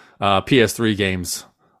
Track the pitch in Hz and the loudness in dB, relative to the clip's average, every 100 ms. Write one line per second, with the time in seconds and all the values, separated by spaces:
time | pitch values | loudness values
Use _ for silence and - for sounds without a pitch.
0 | - - 101 95 - 135 107 - 113 101 | -20 -4 0 0 2 2 2 0 -2 0
1 | 98 92 85 - - _ _ _ | -2 -4 -8 -10 -14 _ _ _